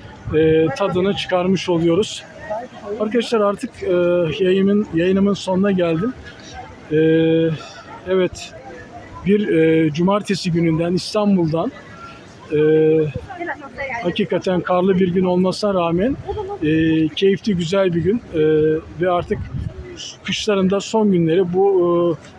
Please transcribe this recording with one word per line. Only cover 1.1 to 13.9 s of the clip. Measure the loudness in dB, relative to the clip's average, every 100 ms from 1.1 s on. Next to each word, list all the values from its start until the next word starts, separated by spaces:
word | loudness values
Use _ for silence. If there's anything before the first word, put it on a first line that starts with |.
çıkarmış | -2 -2 0 2 0 0
oluyoruz. | 0 2 2 0 -6 -14 -16 -10 -10 -10 -14 -10 -6
Arkadaşlar | -2 -2 0 0
artık, | 0 0 -6 -8
e, | -2 2 2 2 0 0
yayının, | 2 2 4 2 0
yayınımın | 0 2 2 2
sonuna | 0 -2 0 2
geldim. | 2 2 0 -2 -6 -14 -18 -18 -16 -16 -16 -2
E, | 2 4 4 4 2 2 -2 -8 -18 -18 -14 -4
evet, | 0 0 -4 -16 -16 -18 -18 -18 -18 -18 -8 2
bir, | 2 2
e, | 2 4 4 2
cumartesi | 2 2 2 0 -4 -2
gününden | 0 2 0 0
İstanbul'dan, | -2 -2 -2 2 2 2 0 -4 -6 -16 -18 -18 -18 -20 -20 -4
e, | 2 4 6 6 4 2 -4 -10 -10 -8 -8 -12 -10 -10